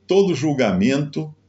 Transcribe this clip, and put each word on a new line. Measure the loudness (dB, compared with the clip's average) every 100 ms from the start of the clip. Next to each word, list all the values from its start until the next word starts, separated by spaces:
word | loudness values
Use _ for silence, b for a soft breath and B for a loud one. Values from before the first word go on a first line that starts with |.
| -2
todo | 2 2 0
julgamento | -2 0 0 2 2 0 -2 -6 -10 -12